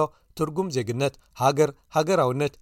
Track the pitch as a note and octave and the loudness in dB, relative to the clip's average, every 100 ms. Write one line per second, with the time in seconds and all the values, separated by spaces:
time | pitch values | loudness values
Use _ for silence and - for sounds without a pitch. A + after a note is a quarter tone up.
0 | D3+ _ _ - D#3 D#3 F#3+ C3 A2 A#2+ | -2 _ _ -6 -6 -4 -4 -4 -4 -2
1 | C#3 - _ - C3 C3 D3+ - _ D#3+ | -4 -4 _ -2 0 2 0 -2 _ -2
2 | D#3 F#3 B2+ B2+ D3 - | 0 2 2 0 -4 -6